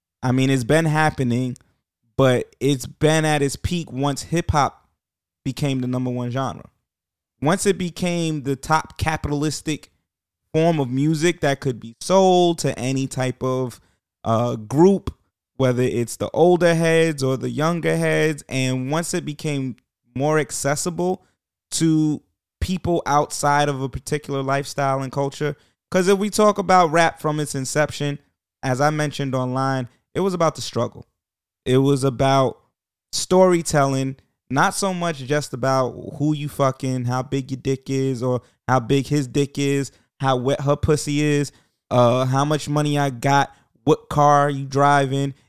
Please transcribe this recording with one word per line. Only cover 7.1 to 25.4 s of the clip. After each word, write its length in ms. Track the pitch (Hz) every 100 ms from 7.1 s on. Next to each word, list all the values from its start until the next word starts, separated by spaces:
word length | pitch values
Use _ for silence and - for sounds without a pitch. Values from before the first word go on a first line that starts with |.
| _ _ -
Once 240 | 143 196 202
it 120 | 175
became 680 | 175 - 180 170 165 151
the 120 | 131 131
top 420 | - 156 - -
capitalistic 920 | 160 156 147 143 151 - 156 147 - _ _ _ _ _ _
form 260 | 160 170 156
of 100 | 127
music 520 | 131 151 156 175 170
that 180 | 147 139
could 200 | 135 117
be 160 | 113 -
sold 560 | - 190 190 180 175 170
to 180 | 143 -
any 260 | 127 135 135
type 360 | 135 127 -
of, 360 | 131 131 123 - _ _ _ _
uh, 320 | 107 113 120 120
group, 580 | 107 139 190 196 - - _ _ _ -
whether 260 | 131 123
it's 320 | 127 113 117 -
the 120 | -
older 400 | - 170 180 170
heads 480 | 165 165 165 165 143
or 140 | 131 127
the 120 | 127
younger 460 | 120 156 175 160 165
heads, 480 | 160 156 156 147 -
and 420 | 131 131 131 127
once 220 | 160 170
it 100 | 180 147
became 500 | 147 156 139 131 - _ _ _ 127
more 240 | 151 156
accessible 840 | 139 - 139 147 180 165 180 185 _ _ _ _ _
to 520 | - 160 156 151 147 - _ _ -
people 440 | - 185 175 170 -
outside 640 | 147 151 - 147 143 147
of 120 | 131
a 60 | 135
particular 520 | - - 151 - 139
lifestyle 600 | 135 139 143 - 139 135
and 80 | 135
culture. 440 | 139 139 -